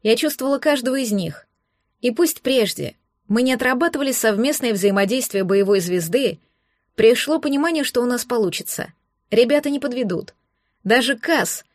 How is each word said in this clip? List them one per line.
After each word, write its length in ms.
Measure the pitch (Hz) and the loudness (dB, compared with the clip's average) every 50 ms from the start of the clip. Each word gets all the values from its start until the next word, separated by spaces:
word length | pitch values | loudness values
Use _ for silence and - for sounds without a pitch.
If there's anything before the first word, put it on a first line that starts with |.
я 140 | - 156 - | 0 0 0
чувствовала 440 | - - 302 294 - 262 269 277 277 | 2 0 -2 -2 -2 -2 -2 -2 0
каждого 360 | 277 311 294 277 233 262 254 | 2 0 0 0 0 -2 -2
из 160 | 269 262 226 | -2 -2 -2
них. 360 | 208 196 175 165 147 - - _ _ _ _ _ _ _ _ _ _ _ | -2 -2 -2 -4 -8 -12 -18 _ _ _ _ _ _ _ _ _ _ _
И 100 | - 247 | -2 -2
пусть 300 | 233 240 349 320 - - | 0 2 0 0 0 -2
прежде 540 | - 254 269 254 220 190 - - 143 127 - _ _ _ _ _ _ - | -2 0 2 2 2 0 -2 -6 -8 -10 -12 _ _ _ _ _ _ -2
мы 140 | 196 226 | 0 2
не 120 | 254 262 262 | 2 2 0
отрабатывали 580 | 226 254 254 254 247 320 339 339 294 277 269 | 0 0 0 0 0 0 -2 -2 -2 -4 -2
совместное 600 | 254 - - 220 208 196 233 285 302 - - 240 220 | -2 0 0 0 2 2 0 0 0 -2 -2 -2 -2
взаимодействие 720 | 196 180 202 196 196 202 190 233 262 247 - - 196 190 | 0 0 2 2 2 2 0 0 -2 -2 -2 -2 -2 0
боевой 360 | 175 196 196 202 190 202 196 | 2 2 2 2 4 2 2
звезды, 600 | 175 175 180 180 170 160 175 262 277 220 - - _ _ _ _ _ _ _ _ _ _ _ | 2 0 -2 -2 -2 0 0 0 0 0 -4 -6 _ _ _ _ _ _ _ _ _ _ _
пришло 440 | - 214 226 247 240 - - 311 320 | 4 4 4 6 4 2 0 -2 -2
понимание, 440 | 311 302 277 277 294 339 330 311 277 | 0 0 0 0 0 0 0 -2 -2
что 180 | - - 247 | -2 -2 -2
у 40 | 240 | 0
нас 200 | 247 247 240 - | 0 -2 -4 -4
получится. 680 | - 247 233 220 180 160 - 180 - - - - - - _ _ _ _ _ _ - | -4 -2 0 0 0 -2 -6 -8 -8 -8 -8 -8 -10 -12 _ _ _ _ _ _ -2
Ребята 400 | - 220 247 240 285 294 294 294 | 2 2 4 4 4 2 0 0
не 100 | 285 285 | -4 -4
подведут. 540 | 285 277 240 254 254 202 180 - - - - _ _ _ _ _ _ _ _ _ - | -4 -4 -4 -4 -4 -4 -4 -6 -8 -10 -16 _ _ _ _ _ _ _ _ _ -2
Даже 320 | 185 220 254 262 254 277 | 0 2 2 2 0 -2
Касс, 480 | - - - 330 277 190 - - - - _ _ | -2 -2 0 0 0 0 -2 -4 -8 -12 _ _